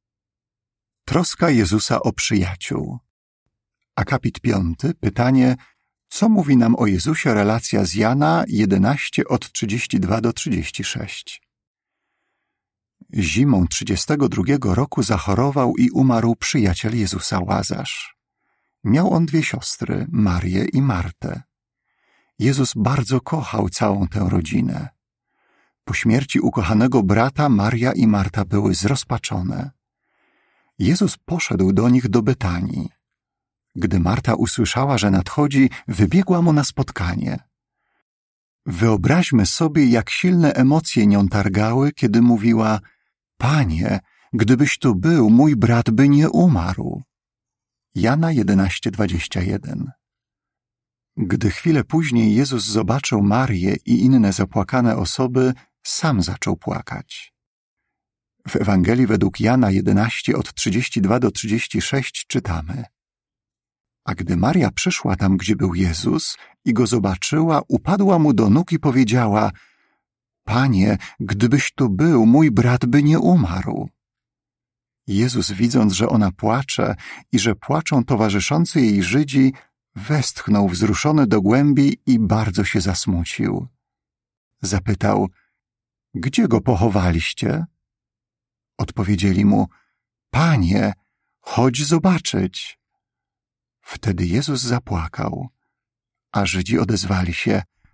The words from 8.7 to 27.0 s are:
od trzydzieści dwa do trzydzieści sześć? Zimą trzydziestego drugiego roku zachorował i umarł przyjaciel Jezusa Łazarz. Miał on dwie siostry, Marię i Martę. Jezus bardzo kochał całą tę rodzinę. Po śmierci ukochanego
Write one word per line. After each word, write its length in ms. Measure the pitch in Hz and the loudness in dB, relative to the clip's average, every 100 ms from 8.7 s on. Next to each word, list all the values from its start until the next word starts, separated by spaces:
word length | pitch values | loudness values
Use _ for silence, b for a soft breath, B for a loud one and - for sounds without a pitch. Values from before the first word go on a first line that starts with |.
| 190 104 143 - - - | 2 2 0 -2 -4 -2
od 240 | 123 - | -2 -4
trzydzieści 480 | - 107 113 - 98 | -8 -6 -6 -4 -4
dwa 200 | 90 113 | -2 0
do 120 | 117 | -2
trzydzieści 520 | - - 90 76 - | -4 -4 -4 -6 -8
sześć? 580 | 101 117 107 - - - _ _ _ _ _ _ _ _ _ _ _ _ _ _ _ _ _ | -8 -8 -10 -12 -16 -20 _ _ _ _ _ _ _ _ _ _ _ _ _ _ _ _ _
Zimą 520 | - 85 95 143 101 87 | -4 -2 0 2 2 0
trzydziestego 640 | - - 95 - 147 120 | -2 -4 -4 -2 0 0
drugiego 460 | - 95 143 113 | 0 -2 0 0
roku 280 | 92 143 - | 0 -2 -2
zachorował 760 | 113 98 104 101 139 139 123 - | -2 -2 0 0 0 0 0 2
i 140 | 123 | 0
umarł 460 | 151 131 117 117 113 | 2 2 2 0 -2
przyjaciel 640 | - 143 98 87 110 117 | -2 0 0 0 -4 -4
Jezusa 420 | 95 95 - 101 | -4 -4 -4 -4
Łazarz. 760 | 92 98 - - 131 - - _ _ _ _ _ _ _ | -2 -4 -4 -6 -8 -12 -14 _ _ _ _ _ _ _
Miał 280 | 101 135 190 | 0 2 2
on 140 | 170 165 | 0 0
dwie 160 | 160 | 0
siostry, 640 | 147 123 - - 120 95 - | -2 -6 -8 -8 -6 -6 -4
Marię 520 | - 101 87 90 92 | 0 0 0 -2 -2
i 180 | - 131 | -2 0
Martę. 600 | 139 90 85 - - - - _ _ _ _ _ _ _ _ - | 0 -2 -4 -8 -10 -10 -14 _ _ _ _ _ _ _ _ -2
Jezus 340 | 113 139 123 - | 0 0 -2 0
bardzo 440 | 107 135 117 131 | 0 0 0 -2
kochał 480 | - 160 110 110 98 | -2 -6 -4 -4 -2
całą 400 | - 208 139 - | 0 0 0 -2
tę 180 | 104 92 | -2 -2
rodzinę. 600 | 92 - - - - 143 - _ _ _ _ _ _ _ _ | -2 -2 -2 -2 -4 -10 -16 _ _ _ _ _ _ _ _
Po 100 | - | -8
śmierci 460 | 92 113 120 139 - | -4 0 0 0 -2
ukochanego 640 | - 120 87 107 127 123 | -2 -2 0 2 2 2